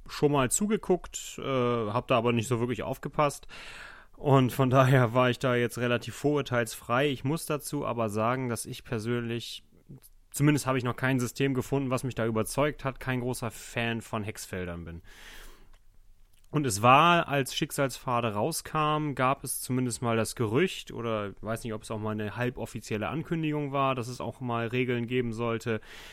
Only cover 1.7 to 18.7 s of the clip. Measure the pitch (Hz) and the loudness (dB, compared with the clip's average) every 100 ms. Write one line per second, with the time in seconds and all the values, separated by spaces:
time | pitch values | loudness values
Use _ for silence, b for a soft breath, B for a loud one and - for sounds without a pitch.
1.7 | 120 107 113 - 127 117 117 104 120 120 | 2 0 -2 2 4 4 2 2 0 0
2.7 | 113 - 131 147 - 147 - - B B | -2 -4 -6 -4 0 0 0 -10 B B
3.7 | B B B B - - 135 127 - 131 | B B B B -4 6 6 6 4 4
4.7 | 127 131 135 120 123 127 120 135 120 120 | 6 8 6 6 4 2 2 2 2 0
5.7 | - 123 120 117 - 143 147 139 123 113 | 0 0 0 -2 -2 0 0 0 0 0
6.7 | - - 120 147 127 135 160 - 151 - | -4 -2 2 2 0 -2 -2 -2 -4 -4
7.7 | 143 135 120 113 104 110 131 127 113 - | -4 -2 -2 0 0 0 0 -2 -4 -6
8.7 | 127 - 117 107 120 117 117 - - - | -10 -6 -4 -2 -2 -2 -6 -8 -14 -18
9.7 | - - 139 - - - - 143 147 131 | -20 -20 -20 -20 -20 -10 2 4 4 2
10.7 | 135 120 117 131 131 120 - 139 127 - | 0 0 0 0 2 0 0 0 0 0
11.7 | 139 135 127 131 113 113 110 107 - 147 | 0 0 -2 -2 -2 0 0 0 0 0
12.7 | 139 135 123 - 127 120 123 117 - - | 0 -6 -6 -4 -2 -2 -4 -6 -8 -8
13.7 | - 117 117 - 113 104 110 - 95 90 | -4 -2 -2 -4 -6 -6 -8 -8 -6 -6
14.7 | 85 85 85 - B B B B B B | -8 -10 -14 -16 B B B B B B
15.7 | B - - - - - - - 143 139 | B -20 -20 -20 -20 -20 -20 -4 -2 0
16.7 | 98 120 135 170 175 - 143 131 - 160 | 4 8 10 10 6 4 0 0 -2 -4
17.7 | - 139 - - 120 117 104 135 156 - | -2 -2 -2 -2 0 0 0 0 -2 -4